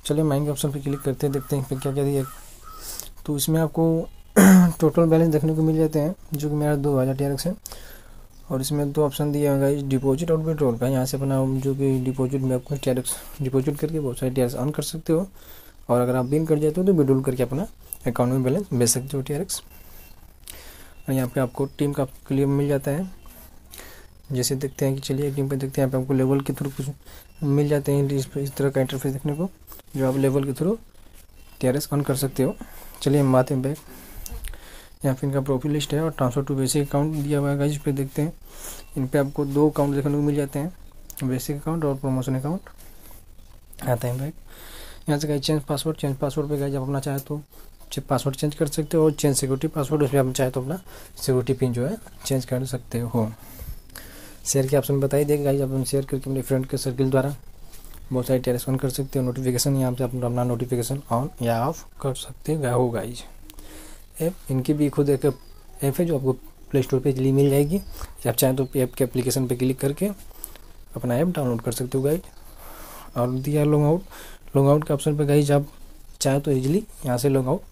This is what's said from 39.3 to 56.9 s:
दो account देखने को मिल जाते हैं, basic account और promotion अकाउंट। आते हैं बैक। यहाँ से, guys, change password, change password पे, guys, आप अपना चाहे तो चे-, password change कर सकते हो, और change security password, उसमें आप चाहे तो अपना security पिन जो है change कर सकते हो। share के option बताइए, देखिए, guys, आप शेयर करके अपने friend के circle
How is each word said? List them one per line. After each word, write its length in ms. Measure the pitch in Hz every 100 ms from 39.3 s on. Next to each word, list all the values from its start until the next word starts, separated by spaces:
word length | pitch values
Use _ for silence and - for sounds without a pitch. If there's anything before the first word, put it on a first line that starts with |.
| 143
दो 260 | 143 139 151
account 240 | 147 143
देखने 180 | 139 143
को 60 | 143
मिल 180 | 147 147
जाते 220 | 139 147
हैं, 140 | 160 - - - - -
basic 320 | 131 127 - 143
account 280 | 160 165
और 100 | 151
promotion 400 | 139 139 131 123
अकाउंट। 260 | 131 139 185 - - - - - - - - - - - - -
आते 200 | 120 123
हैं 100 | 127
बैक। 160 | 143 - - - - - - - -
यहाँ 120 | 147
से, 80 | 151
guys, 140 | 147
change 200 | 139 156
password, 340 | 139 143 160 151
change 200 | 147 135
password 320 | 143 143 143
पे, 100 | 147
guys, 160 | 139
आप 80 | 139
अपना 180 | 131 139
चाहे 180 | 143 139
तो 240 | 139 151 - - - - -
चे-, 120 | -
password 320 | - 131 143 131
change 180 | 151
कर 120 | 147 151
सकते 300 | 156 147 170
हो, 80 |
और 80 | 156
change 240 | 147 147 135
security 320 | 131 135 156
password, 340 | 156 135 151
उसमें 180 | 147 139
आप 140 | 131
चाहे 160 | 127 131
तो 120 | 127
अपना 140 | 131 160 - - - -
security 360 | - 127 123
पिन 200 | 127 131
जो 140 | 120 131
है 100 | 220 - -
change 200 | - 170
कर 200 | - 127
सकते 340 | 131 127 - 117
हो। 340 | 117 120 110 110 - - - - - - - - - - -
share 200 | 139 131
के 100 | 139
option 240 | 127 139
बताइए, 240 | 135 139
देखिए, 200 | 147 147
guys, 160 | 143 139
आप 240 | 135 135
शेयर 200 | 123 139
करके 260 | 135 135 135
अपने 120 | 135
friend 240 | 120 135 131
के 100 | 135
circle 340 | 135